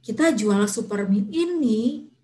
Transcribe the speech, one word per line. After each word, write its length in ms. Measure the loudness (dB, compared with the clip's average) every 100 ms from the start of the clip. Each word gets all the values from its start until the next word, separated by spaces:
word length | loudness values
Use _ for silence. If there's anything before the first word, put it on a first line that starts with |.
| -8
kita 240 | 0 2 2
jual 240 | 2 2 2
Supermi 560 | -2 -4 -4 0 0 0
ini 720 | -2 -2 0 0 2 0 -4 -12 _